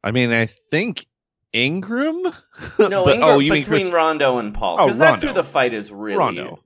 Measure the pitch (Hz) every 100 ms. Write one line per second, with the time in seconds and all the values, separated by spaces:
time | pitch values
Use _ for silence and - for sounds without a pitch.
0 | 101 120 120 117 113 _ _ 151 240 -
1 | - _ _ _ _ 113 131 180 190 233
2 | 302 330 370 - _ - - - 202 196
3 | 180 226 - 143 143 147 143 214 185 170
4 | 160 156 139 123 107 104 98 85 135 117
5 | 156 - 294 190 143 143 127 110 104 101
6 | 107 185 135 90 - 76